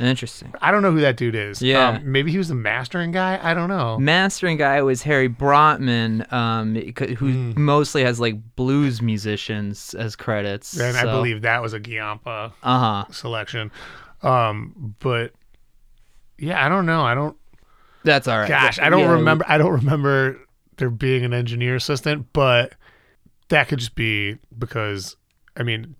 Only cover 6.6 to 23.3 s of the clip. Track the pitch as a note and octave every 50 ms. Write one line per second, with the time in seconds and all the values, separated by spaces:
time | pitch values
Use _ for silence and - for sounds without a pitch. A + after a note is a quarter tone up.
6.6 | A2 A2 A2 A2+ - - A#2+ - D3 - B2 A2+ C3+ C3+ C3 C3 B2+ A#2 A2 D3
7.6 | D3 D3 C#3+ D3 D3 - - D3 C3 B2 A#2+ A#2 A#2+ A2+ G#2+ G#2 A2 A#2 - -
8.6 | B2+ C3 C3+ C#3+ D3 C#3 B2 A2 A#2+ A2+ A2 G#2 G#2 G#2+ G#2 G2+ - - A2 G#2
9.6 | G#2 G2+ G2+ - - - - - A2+ A2 G2+ - - - A2 G#2 G2+ G2+ G2 G2+
10.6 | - - - E3 A#2+ B2 B2 B2 A#2+ A2+ A2 A2 A2+ A#2+ A2 G#2+ A2 A2+ A#2 A#2+
11.6 | A#2 A2 A2 G#2+ G#2 A#2 A#2 A2 A2 G#2+ G#2+ G#2 - B2 A2+ G#2+ G#2+ A#2 - -
12.6 | - B2 B2+ B2 B2+ A2 G#2 G2+ G2+ - - - - A#2 A#2 A2 G#2 - - A2+
13.6 | A2 G#2+ - - - - - - - - - - - C3 C3 B2 A#2 A2 G#2 G#2
14.6 | A#2 - - F#3+ C#3+ G#2+ G#2 - - C3 B2 A#2 A#2 A#2+ _ _ _ _ - -
15.6 | - _ _ - _ - - _ - _ _ - _ - _ - C#3+ D#3 F3+ E3
16.6 | C3+ C#3+ F3+ G3 F3+ E3 E3 E3 C#3+ A#2+ A#2+ C3+ D3 D3+ - - - - - -
17.6 | - _ _ _ _ _ _ _ - D#3+ D3 C#3 - C3 A#2 A2 G#2 D#3 D3+ C#3
18.6 | C3 A#2+ A2 - C#3+ D#3 F3 F#3 - E3+ E3+ D#3+ D#3+ D#3+ D#3 D#3+ D#3 - D3+ D#3
19.6 | D3+ F3 - B2 B2 C#3 D#3 D3 C#3 C#3 C#3 C3+ C3+ C3 C3+ C3+ C3+ _ _ _
20.6 | _ _ _ - C3+ B2 A#2+ A2 C#3 C3 C3 B2+ B2 B2 A#2+ A#2+ A#2+ A#2 A#2+ A#2+
21.6 | A#2+ B2 B2+ B2+ - - D3 B2+ - D3+ D3+ D3 B2 - - D3+ C#3 C3 B2 A#2+
22.6 | B2 - - _ - - _ _ _ _ _ _ _ _